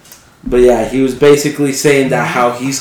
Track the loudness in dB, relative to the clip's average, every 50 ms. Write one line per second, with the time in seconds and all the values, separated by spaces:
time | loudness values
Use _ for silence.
0 | _ -20 -20 -20 _ _ _ _ -8 -2 0 2 4 4 4 2 0 -2 -2 -2
1 | -2 -2 -2 2 4 4 4 4 2 -2 -4 -2 -4 -4 -2 -2 0 0 2 2
2 | 0 0 -2 -2 -4 -4 -2 -2 -2 -2 -2 -4 -6 -6 -6 -6